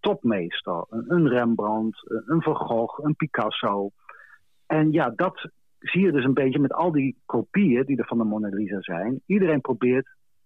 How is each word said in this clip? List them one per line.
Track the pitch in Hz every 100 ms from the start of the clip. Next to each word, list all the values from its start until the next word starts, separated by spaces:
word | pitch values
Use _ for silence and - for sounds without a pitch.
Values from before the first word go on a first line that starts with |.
topmeester. | 208 196 120 101 85 - - 85 -
Een, | 113 117
een | 175 151
Rembrandt, | 123 117 110 104 110 110 - -
een, | 110 113
een | 165
Van | 156 147
Gogh, | - 117 117 -
een | 196 151
Picasso. | 156 123 107 - 110 101 98 - - - - - _ _ -
En | 156 156
ja, | 160 127 110
dat | 185 - 165 - _ _
zie | - 175
je | 190
dus | 143
een | 131
beetje | 135 135 147
met | 139
al | - 180
die | 151 135 - -
kopieën | 117 107 196 190 120
die | 135 127
er | 113
van | 117
de |
Mona | 107 107 104
Lisa | 98 98 101
zijn. | 90 85 107 131 -
Iedereen | 202 180 147
probeert | - 120 123 127 - _ _ _